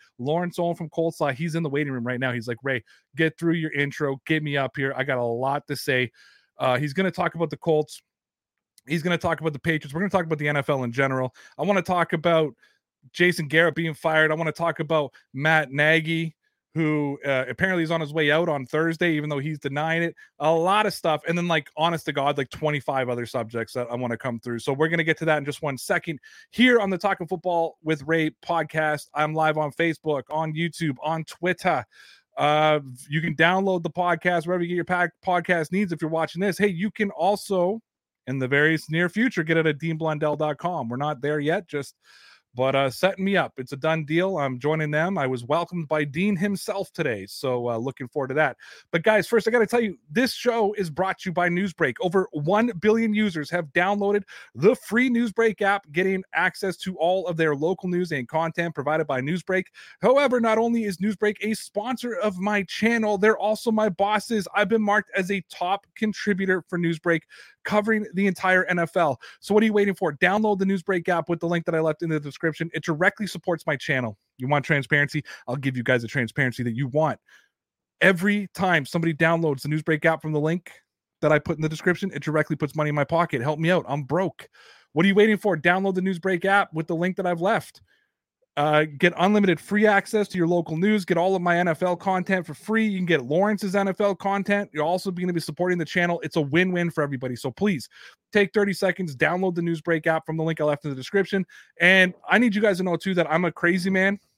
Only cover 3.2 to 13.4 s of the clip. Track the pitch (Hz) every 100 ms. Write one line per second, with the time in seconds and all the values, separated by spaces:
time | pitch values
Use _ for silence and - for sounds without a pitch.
3.2 | 160 - 170 170 156 143 143 - 143 139
4.2 | - 156 151 143 131 - 135 127 135 127
5.2 | 120 117 131 143 - 139 - 127 120 _
6.2 | _ _ _ - 131 127 147 139 190 -
7.2 | 170 165 160 - 170 156 151 - _ _
8.2 | _ _ _ _ _ _ - 165 170 170
9.2 | 175 156 160 139 165 156 143 151 196 190
10.2 | 165 151 147 147 139 139 123 120 135 131
11.2 | 127 - - - 170 196 185 180 165 165
12.2 | 170 165 151 - _ _ _ _ 135 -
13.2 | 180 170